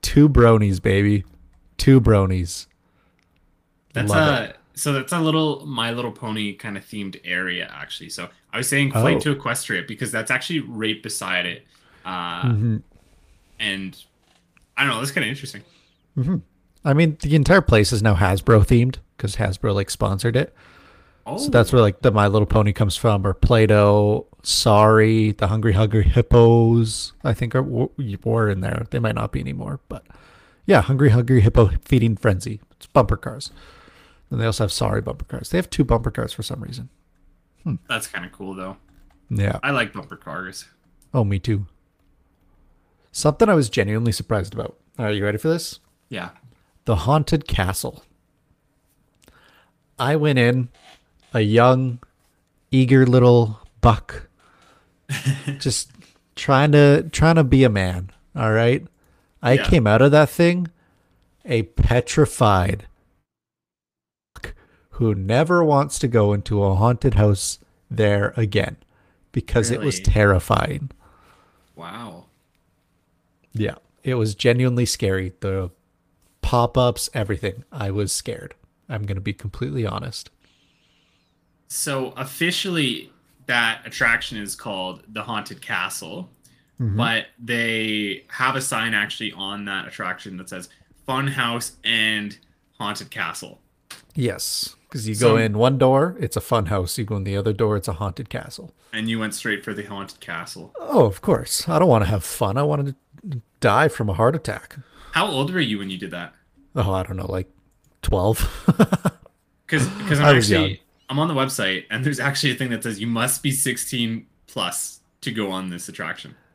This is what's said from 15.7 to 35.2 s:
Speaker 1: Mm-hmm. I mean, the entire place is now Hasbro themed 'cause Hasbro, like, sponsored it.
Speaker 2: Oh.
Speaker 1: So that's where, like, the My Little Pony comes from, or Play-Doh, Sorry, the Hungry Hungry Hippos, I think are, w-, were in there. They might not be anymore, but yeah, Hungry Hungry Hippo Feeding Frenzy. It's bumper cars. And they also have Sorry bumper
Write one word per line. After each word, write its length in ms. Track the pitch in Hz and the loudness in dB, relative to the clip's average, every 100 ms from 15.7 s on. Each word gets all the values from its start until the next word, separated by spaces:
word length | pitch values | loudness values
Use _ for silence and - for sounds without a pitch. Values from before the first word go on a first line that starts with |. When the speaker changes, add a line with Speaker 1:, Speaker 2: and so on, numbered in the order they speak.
| _ _ _ _ - | _ _ _ _ -6
Speaker 1:
Mm-hmm. 200 | 131 185 - _ _ _ | -4 -4 -6 _ _ _
I 100 | - | 0
mean, 220 | 139 165 151 | 2 2 0
the 140 | 147 | 0
entire 260 | 151 139 190 | 2 6 4
place 320 | 147 110 104 | 6 4 4
is 100 | 117 | 2
now 100 | 107 | 2
Hasbro 500 | 92 98 95 - 113 | 4 2 2 6 6
themed 340 | 98 123 123 131 - _ | 8 4 4 -2 -14 _
'cause 160 | - - | -8 -4
Hasbro, 380 | 107 95 117 | -4 -2 -2
like, 160 | 101 98 | -2 -4
sponsored 460 | - 104 98 117 117 | -4 -2 -2 0 0
it. 180 | 151 _ - - - _ _ _ - | -2 _ -20 -20 -20 _ _ _ -10
Speaker 2:
Oh. 100 | 196 | -6
Speaker 1:
So 140 | 285 | 0
that's 220 | 123 110 | 2 4
where, 80 | 131 | 4
like, 180 | 107 95 | 4 4
the 100 | 131 | 0
My 160 | 107 104 | 4 2
Little 200 | 104 104 | 2 2
Pony 260 | 113 104 | 2 2
comes 240 | 101 104 - | 2 0 0
from, 300 | 120 104 98 | 0 0 -2
or 80 | |
Play-Doh, 880 | 92 - 120 110 107 104 104 104 104 - _ | 0 4 4 6 6 6 4 4 0 -4 _
Sorry, 880 | - - - 104 107 110 110 110 107 | -6 -2 4 6 8 6 6 4 2
the 160 | 104 104 | 0 -2
Hungry 260 | 110 110 | 0 2
Hungry 300 | 95 110 110 | 2 2 4
Hippos, 1080 | 98 - - 120 117 117 113 117 113 - - _ | 4 4 4 8 8 8 6 4 2 -4 -10 _
I 120 | - | -4
think 200 | 110 120 | -2 -2
are, 60 | 131 | -2
w-, 560 | 143 117 - - 127 98 | -2 -4 -4 -4 -8 -6
were 240 | - 113 107 | -2 0 0
in 140 | 95 | -2
there. 240 | 92 113 113 | -4 -6 -4
They 100 | 131 | -4
might 160 | 113 110 | -2 -2
not 140 | 107 | -4
be 80 | 131 | -6
anymore, 400 | 131 139 - 139 _ | -8 -8 -10 -12 _
but 160 | - _ - _ _ _ _ | -16 _ -20 _ _ _ _
yeah, 160 | - 185 | 4 4
Hungry 300 | - 135 143 | 4 4 4
Hungry 320 | 117 117 127 | 4 4 6
Hippo 300 | 104 - 107 - | 6 6 4 2
Feeding 320 | - 131 117 107 | 0 2 2 2
Frenzy. 440 | 117 92 - 107 _ | 0 0 -4 -12 _
It's 160 | _ - | _ 0
bumper 320 | - 117 107 | 2 2 0
cars. 320 | - 113 - - - - - _ _ _ _ | -4 -14 -16 -20 -20 -20 -20 _ _ _ _
And 100 | 120 | -4
they 60 | 113 | -2
also 180 | 104 | 0
have 80 | 107 | -2
Sorry 300 | - 107 104 | -2 -2 -2
bumper 240 | 104 - | -4 -10